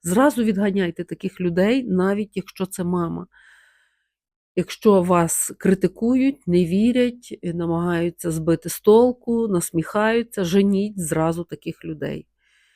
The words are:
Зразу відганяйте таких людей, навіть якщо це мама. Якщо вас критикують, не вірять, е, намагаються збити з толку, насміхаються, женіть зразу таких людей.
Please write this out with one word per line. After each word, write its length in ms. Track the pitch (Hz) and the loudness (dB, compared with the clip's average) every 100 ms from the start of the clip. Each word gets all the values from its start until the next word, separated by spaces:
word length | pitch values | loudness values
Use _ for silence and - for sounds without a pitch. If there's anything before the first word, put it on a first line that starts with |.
Зразу 420 | 170 190 285 233 | -2 2 2 2
відганяйте 600 | 220 190 208 196 175 170 | 0 0 0 0 -2 -4
таких 360 | 175 165 190 - | -10 -8 -10 -4
людей, 440 | 180 170 202 262 | -4 0 2 0
навіть 520 | 240 185 185 202 208 - | 0 0 0 -2 -4 -8
якщо 300 | - - 185 | -12 -8 -8
це 180 | - | -6
мама. 420 | 175 180 165 170 185 _ _ _ _ _ _ _ _ _ _ _ _ - | -4 -2 -4 -6 -12 _ _ _ _ _ _ _ _ _ _ _ _ -6
Якщо 460 | 170 - 220 196 | -6 0 4 4
вас 500 | 180 180 165 - - - | 4 2 2 -2 -6 -4
критикують, 880 | - 190 175 - 226 254 269 277 - | 0 2 0 -2 0 2 2 -2 0
не 180 | 175 | 0
вірять, 720 | 170 190 226 247 247 240 - - | 2 2 2 2 0 -2 -16 -12
е, 120 | 175 | -8
намагаються 760 | 170 170 165 175 170 170 - 170 | -6 -2 -2 -2 -2 -2 -4 -6
збити 380 | 160 160 165 170 | -4 -2 -2 -2
з 120 | - | -2
толку, 680 | - 220 247 247 - 233 226 | 4 6 6 0 -4 -2 0
насміхаються, 960 | 180 - 170 160 208 220 233 233 - | -2 -2 -4 -2 0 0 0 -2 -4
женіть 560 | 175 196 196 196 208 196 | 0 2 4 2 -2 -6
зразу 440 | 160 156 160 170 | -4 0 0 -2
таких 400 | 170 156 160 - | -8 -12 -12 -12
людей. 420 | 165 151 143 147 - _ _ _ _ | -12 -10 -8 -10 -12 _ _ _ _